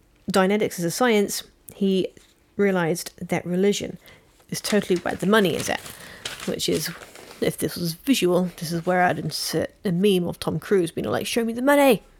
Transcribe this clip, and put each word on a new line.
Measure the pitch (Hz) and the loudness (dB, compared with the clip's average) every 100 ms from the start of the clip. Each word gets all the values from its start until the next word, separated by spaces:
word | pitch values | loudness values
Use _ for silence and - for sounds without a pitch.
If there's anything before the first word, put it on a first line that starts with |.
| _ _ - | _ _ -2
Dianetics | 196 185 214 - - | 2 4 2 0 -2
as | |
a | 170 | -4
science, | - 247 208 202 - - _ - | 2 4 4 2 -4 -10 _ -20
he | - 196 190 - - _ _ _ - | -2 2 2 0 -6 _ _ _ 0
realized | 202 185 165 175 - - 175 | 2 2 0 -2 -6 -12 -6
that | 175 175 | -4 -2
religion | 180 202 202 - - - - _ _ - | 0 2 0 -4 -10 -18 -20 _ _ -12
is | - | -10
totally | - 208 - 175 | 0 0 2 0
where | - | 0
the | - 180 | -2 2
money | 220 185 | 4 4
is | - - | 0 -2
at, | - - - - - - - - | -6 -8 -16 -18 -16 -14 -10 -8
which | - - | -4 -2
is, | 170 156 - - - - - | -2 -4 -10 -16 -20 -20 -4
if | - - | -4 -2
this | - - | -6 -4
was | 170 | -6
visual, | 165 - 254 175 175 180 - | -4 0 2 2 2 0 -4
this | 156 | -6
is | 170 165 | -4 0
where | 180 | 2
I'd | 180 151 | 2 0
insert | 156 - - 160 - - | -4 -6 -4 -4 -4 -4
a | 170 | -4
meme | 170 208 185 175 | 2 4 2 0
of | 180 | -4
Tom | - 170 | -4 -4
Cruise | - 196 165 | 0 0 0
being | - - | -2 -4
like, | - 202 | -2 -2
"Show | 240 | -2
me | 226 | -2
the | 233 | 0
money." | 262 285 277 214 - | 2 6 6 4 0